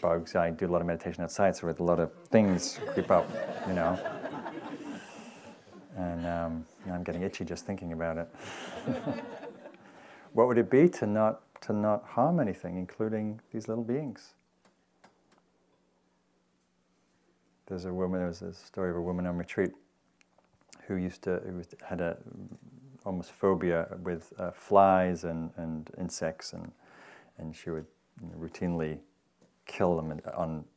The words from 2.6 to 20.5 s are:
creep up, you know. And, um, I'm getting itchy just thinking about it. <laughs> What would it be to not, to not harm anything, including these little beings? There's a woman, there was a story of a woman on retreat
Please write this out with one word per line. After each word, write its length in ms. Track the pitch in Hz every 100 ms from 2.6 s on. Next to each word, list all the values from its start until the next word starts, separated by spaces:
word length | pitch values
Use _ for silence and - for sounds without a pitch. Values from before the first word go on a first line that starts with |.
| - - -
creep 180 | 101 -
up, 180 | 90 - - - - -
you 60 |
know. 260 | 90 82 90 - - - - - - - - 294 214 - - - - - - - - - 95
And, 280 | 90 85 85
um, 400 | 85 82 82 80 - 95
I'm 120 | 90
getting 180 | 87 85
itchy 240 | 98 - 87
just 200 | 87 -
thinking 280 | 95 87
about 240 | 82 82 80
it. 120 | 82 - - - - - -
<laughs> 360 | 123 147 - - - - - - - - - - - -
What 140 | 113 127
would 100 | 120
it 140 | 104
be 180 | 131 175
to 160 | - 104
not, 360 | 107 110 - _ -
to 120 | -
not 300 | 107 107 104 -
harm 340 | - 147 175
anything, 380 | 110 87 87 92
including 640 | 92 - 110 107 107 110 -
these 160 | 113 113
little 160 | 113
beings? 500 | 117 135 143 101 - _ _ _ _ _ _ _ - _ _ _ _ _ _ _ _ _ _ _ _ _ _ _ _ _ _ _ _ _ _ _ _ _ -
There's 180 | 92 92
a 80 |
woman, 260 | 90 92 92
there 100 | 90
was 120 | 85
a 100 | 92
story 380 | 90 - - 92
of 60 | 87
a 60 |
woman 260 | 85 90 90
on 100 | 87
retreat 360 | 85 - 90 - _ _ _ _ _ _ _